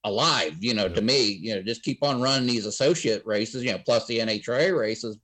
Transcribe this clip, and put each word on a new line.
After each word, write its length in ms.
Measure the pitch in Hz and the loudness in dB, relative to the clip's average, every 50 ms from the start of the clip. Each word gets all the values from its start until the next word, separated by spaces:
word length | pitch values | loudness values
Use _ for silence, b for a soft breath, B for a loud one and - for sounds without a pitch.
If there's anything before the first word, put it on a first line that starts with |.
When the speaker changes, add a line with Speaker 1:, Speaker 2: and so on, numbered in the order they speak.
| - | -4
Speaker 1:
alive, 500 | 104 98 110 147 165 147 120 87 78 76 82 | -2 0 2 2 2 2 2 0 -2 -4 -4
you 120 | 98 120 120 | -2 0 0
know, 120 | 107 101 | 2 0
Speaker 2:
Yeah. 80 | 92 87 | 2 2
Speaker 1:
to 80 | 113 | 0
me, 220 | 107 117 131 135 117 | 2 2 2 4 2
you 280 | 104 98 90 80 113 110 | 2 0 -4 -6 -6 -6
know, 80 | 98 | -4
just 220 | 92 107 117 - - | -4 -6 -6 -4 -4
keep 180 | - 131 - 143 | -6 -2 0 0
on 180 | 143 135 123 | 0 2 2
running 260 | 123 131 135 135 127 | 2 2 2 2 2
these 180 | 123 120 113 101 | 0 0 0 -2
associate 560 | 107 104 - 131 147 175 160 - 131 110 98 - | -4 -2 2 2 2 2 2 2 0 0 0 -2
races, 400 | 110 107 104 110 110 - 131 123 | -2 0 0 0 -2 -4 -4 -4
you 80 | 127 98 | -4 -4
know, 60 | 92 | -2
plus 280 | - - 120 113 - | 0 2 2 2 2
the 140 | - 120 113 | 0 -2 -2
N 80 | 113 113 | 0 0
H 180 | 110 104 - | -2 -4 -2
R 100 | - 120 | -2 0
A 140 | 131 160 190 | 2 2 2
races, 460 | 185 147 113 107 110 - - 113 107 - | 2 2 0 0 -2 -4 -6 -10 -10 -10